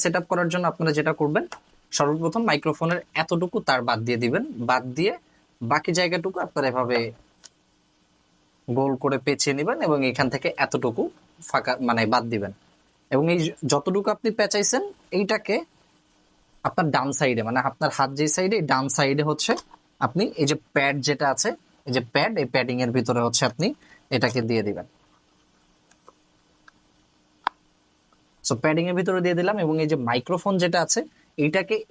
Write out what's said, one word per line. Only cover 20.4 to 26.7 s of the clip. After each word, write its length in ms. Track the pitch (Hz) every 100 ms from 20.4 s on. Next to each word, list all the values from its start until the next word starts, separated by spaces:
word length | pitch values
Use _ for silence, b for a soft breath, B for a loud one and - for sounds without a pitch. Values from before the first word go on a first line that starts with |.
এই 60 | 143
যে 60 | 147 -
প্যাড 220 | 147 139 139 139
যেটা 180 | 139 143
আছে, 160 | 131 220 330 _ _ -
এই 60 | 127
যে 60 | 120
প্যাড, 180 | 139 202 196
এই 60 | 131
প্যাডিং 220 | 135 123 123
এর 80 | 123 127
ভিতরে 240 | 117 120 117
হচ্ছে 180 | - 127
আপনি 160 | - 202 285 B B B 127
এটাকে 260 | 120 123 113
দিয়ে 140 | 113 104
দিবেন। 200 | 87 - _ _ _ _ _ _ _ _ _ _ _ - - _ _ _ _ -